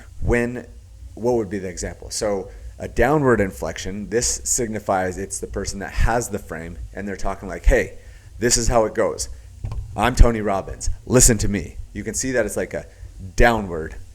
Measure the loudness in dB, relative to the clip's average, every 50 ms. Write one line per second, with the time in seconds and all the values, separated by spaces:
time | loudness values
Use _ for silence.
0 | -18 -16 -10 -4 0 2 2 2 2 0 -2 -6 -10 -12 -16 -20 -20 -20 -20 -20
1 | -18 -16 -10 -4 0 0 2 2 0 -2 -4 -6 -6 -8 -8 -8 -8 -8 -10 -10
2 | -12 -10 -6 -4 -2 0 0 -2 -4 -6 -12 -16 -16 -16 -12 -10 -12 -6 0 2
3 | 4 4 4 4 4 4 4 4 4 0 -2 -4 -6 -6 -6 -6 -8 -8 -8 -8
4 | -6 -4 -2 0 0 0 -2 -4 -2 -2 -2 0 -2 -2 -4 -4 -2 0 0 0
5 | 0 -2 -4 -4 -6 -8 -8 -8 -8 -8 -6 -6 -6 -4 -6 -6 -8 -4 0 2
6 | 4 4 4 2 0 -2 -4 -8 -8 -8 -10 -10 -10 -10 -12 -12 -12 -12 -10 -8
7 | -8 -6 -6 -4 -4 -4 -4 -4 -6 -8 -8 -2 2 4 4 4 4 0 -4 -12
8 | -18 -18 -20 -20 -20 -20 -8 -2 0 0 2 2 2 2 4 4 4 2 2 0
9 | 0 0 -2 -4 -8 -10 -12 -14 -16 -18 -16 -12 -10 -8 -8 -8 -8 -8 -4 0
10 | 0 4 8 8 8 8 8 4 0 0 0 0 -2 -4 -8 -6 -2 -2 -4 -2
11 | 0 2 6 6 8 8 6 4 2 0 0 0 -2 -6 -8 -12 -14 -12 -10 -10
12 | -8 -8 -6 -6 -4 -2 0 0 0 0 0 -4 -4 -4 -4 -8 -8 -10 -14 -16
13 | -18 -16 -14 -14 -14 -2 4 6 6 8 6 4 0 -2 -4 -6 -6 -6 -8 -12
14 | -14 -16